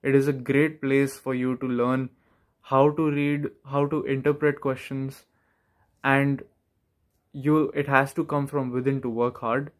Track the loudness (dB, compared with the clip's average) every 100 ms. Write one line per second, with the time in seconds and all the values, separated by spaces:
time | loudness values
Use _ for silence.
0 | 4 4 4 -2 0 2 2 0 0 2
1 | 2 -2 -6 -4 -2 -2 -2 0 0 0
2 | -4 _ _ _ _ _ -2 4 4 4
3 | 0 0 0 -2 -4 -10 -6 -2 0 -2
4 | -2 0 0 2 0 0 -4 -4 -6 -8
5 | -8 -10 _ _ _ _ _ _ _ _
6 | 0 2 2 -2 -8 _ _ _ _ _
7 | _ _ _ -6 0 2 2 -2 2 2
8 | 2 -2 -2 -2 -2 -4 -4 -2 0 -2
9 | -2 -2 -2 -2 -2 -2 -4 _